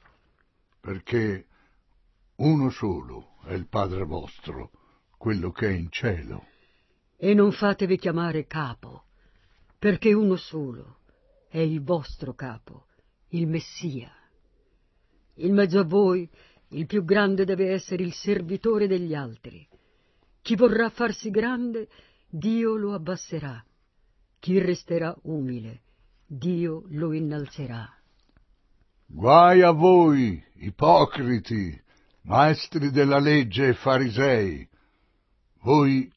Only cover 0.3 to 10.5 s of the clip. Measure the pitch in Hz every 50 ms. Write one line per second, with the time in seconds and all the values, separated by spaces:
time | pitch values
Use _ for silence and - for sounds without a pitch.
0.3 | _ _ _ _ _ _ _ _ _ _ - 95 98 95 - - 120 117 110 107
1.3 | 98 92 - _ _ _ _ _ _ _ _ _ _ _ _ _ _ _ _ _
2.3 | _ - 135 151 160 147 135 127 120 - 120 104 85 71 62 62 - - - _
3.3 | _ _ - 80 92 92 92 - - 107 98 92 90 95 95 76 - 82 73 -
4.3 | - - - - - 64 60 - _ _ _ _ _ _ _ _ _ _ - 113
5.3 | 107 95 85 92 - - 113 104 95 87 85 82 - - - 120 95 80 - -
6.3 | - - - _ _ _ _ _ _ _ _ _ _ _ _ _ _ _ 175 196
7.3 | 208 208 202 208 - - 214 202 190 - 202 180 190 175 - 185 165 165 170 170
8.3 | 156 156 143 - - 160 147 127 113 - - 117 127 - - _ _ _ _ _
9.3 | _ _ _ _ _ _ _ _ _ _ - 208 185 - - 220 208 214 214 196
10.3 | 185 175 - -